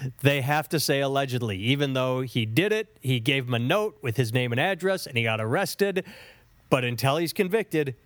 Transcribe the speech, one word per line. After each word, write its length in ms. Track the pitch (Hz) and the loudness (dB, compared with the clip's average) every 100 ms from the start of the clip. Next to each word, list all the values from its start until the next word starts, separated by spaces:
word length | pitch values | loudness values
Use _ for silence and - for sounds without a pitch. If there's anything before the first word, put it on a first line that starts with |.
| 131 - | -10 2
they 180 | 139 143 | 4 4
have 300 | 127 151 147 | 2 0 0
to 100 | 156 | 0
say 220 | - 139 | 2 0
allegedly, 560 | 139 139 139 123 113 95 | 0 0 -2 -2 -2 -2
even 340 | 113 139 143 | 0 2 0
though 300 | 131 127 127 | 0 0 -2
he 240 | 127 127 110 | -2 -2 0
did 260 | 120 202 | 2 2
it, 260 | 214 214 - | 0 -4 -6
he 180 | 127 123 | -2 0
gave 260 | 117 135 123 | 2 0 0
him 100 | 117 | 0
a 40 | |
note 380 | 123 202 214 - | 2 0 0 -4
with 140 | 123 123 | -4 0
his 160 | 113 | 0
name 220 | 127 123 | 0 0
and 80 | 120 | 0
address, 440 | 180 180 185 190 151 | 0 0 -2 -2 -4
and 120 | 120 | -2
he 60 | |
got 180 | 113 110 | 0 0
arrested. 640 | 110 165 185 - 202 185 - - - - _ _ - | 0 0 -2 0 0 0 -4 -10 -20 -20 _ _ 0
But 160 | 135 123 | 0 2
until 320 | 120 135 156 | 0 0 0
he's 160 | 165 | -2
convicted 600 | - 185 220 202 156 139 117 | -2 0 -2 0 -2 -2 -6